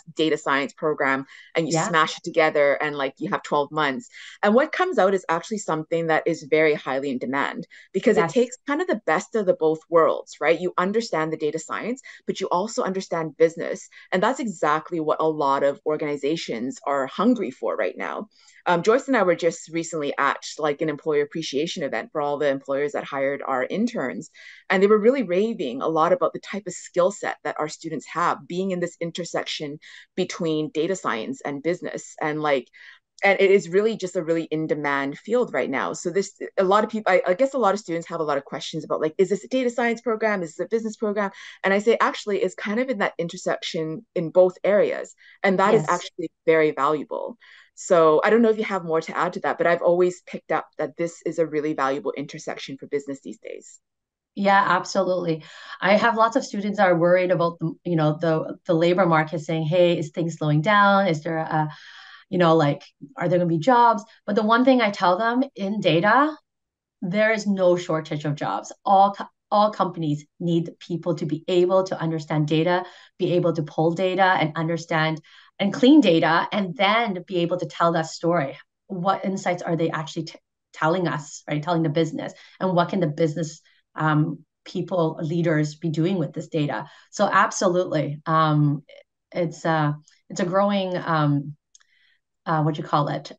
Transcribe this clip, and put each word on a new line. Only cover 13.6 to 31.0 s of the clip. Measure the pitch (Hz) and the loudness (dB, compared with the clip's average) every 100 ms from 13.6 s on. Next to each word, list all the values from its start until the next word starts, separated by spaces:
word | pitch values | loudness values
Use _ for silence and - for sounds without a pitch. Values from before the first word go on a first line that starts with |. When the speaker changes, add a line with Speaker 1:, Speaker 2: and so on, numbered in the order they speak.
| 67 202 - - - | -8 -8 -12 -20 -4
Speaker 1:
And | 185 | 0
that's | 214 269 | 0 -2
exactly | 240 165 156 156 156 170 | -6 -2 0 0 -2 -4
what | 151 - | -2 0
a | 160 | 0
lot | 156 143 139 | 0 0 2
of | 143 139 151 | 0 -2 -4
organizations | 151 151 147 139 165 - 117 127 - 143 | -4 -4 -4 -2 -4 -4 -6 -6 -6 -4
are | 139 131 | -2 -4
hungry | - 220 233 123 | 0 2 2 -2
for | - 107 85 | -6 -6 -2
right | 95 - | -4 -4
now. | 87 69 - _ _ _ - | -8 -8 -12 _ _ _ -2
Um, | 175 | 0
Joyce | 208 254 277 | 2 2 2
and | 247 | 2
I | |
were | 180 170 | 2 2
just | 170 170 - | 0 -4 -8
recently | 165 165 160 143 - | -8 -6 -6 -6 0
at, | 139 - - - | -2 -2 -8 -6
like, | 151 143 | -4 -2
an | 160 | -4
employer | 147 160 147 | -4 -2 0
appreciation | 147 170 156 135 175 190 | -2 -6 -6 -4 -4 -4
event | 135 110 - | -6 -6 -6
for | 156 | -4
all | 143 139 | -4 0
the | 147 | 0
employers | 135 135 139 147 | -2 -4 -4 -2
that | 135 | -4
hired | - 139 139 143 - | -6 -4 -4 -4 -4
our | 131 127 | -2 -2
interns. | 175 233 202 127 92 - _ - - - | -2 -2 -4 -6 -8 -14 _ -20 -20 -2
And | 190 | 2
they | 202 | 4
were | 214 | 6
really | 214 277 | 4 2
raving | 185 175 226 226 135 131 | 0 0 -2 -2 -6 -4
a | 151 | -2
lot | 160 165 | 2 2
about | 180 165 | 2 0
the | 180 | -4
type | - 196 180 | -10 -10 -10
of | |
skill | - - 175 185 | -14 -6 0 0
set | - - - | 0 -8 -6
that | 151 - | -8 -6
our | 156 | -8
students | - 165 156 - | -8 -10 -10 -8
have, | 160 170 123 143 | -2 -2 -2 -6
being | 175 196 | -6 -4
in | 180 | -4
this | 170 - | -4 -6
intersection | 170 170 165 151 - - 151 147 - - - - | -8 -8 -6 -6 -6 -8 -10 -12 -18 -20 -12 -6
between | 180 - 165 156 156 | -6 -4 -2 -2 -2
data | 156 170 | -2 -2
science | 190 | -2